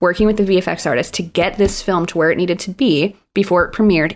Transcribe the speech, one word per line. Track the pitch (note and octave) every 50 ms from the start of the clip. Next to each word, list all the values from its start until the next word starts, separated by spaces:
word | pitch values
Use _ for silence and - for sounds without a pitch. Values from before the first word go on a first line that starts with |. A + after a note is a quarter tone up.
working | F3+ F3 F3 - G#3+
with | G#3+ G#3
the | G#3+ G3+
V | F#3+ F#3+ F3+
F | F#3 F3
X | E3+ - -
artist | D#3 B2+ B2 - - -
to | -
get | F3 E3 - F3 E3+ G3 -
this | - G3+ F#3+ - -
film | - - F#3 E3+ E3
to | - - E3+
where | D#3 D#3+
it | -
needed | - F3+ F3 F3 F3+
to | - F#3+
be | F3+ - C4+ A3+ D#3 C#3+ D#3+ G3+ - _ _ _ _
before | G3 G3 - F3+ F3 F3
it | -
premiered | - - G#3+ G#3 F3+ D#3+ D3+ E3 -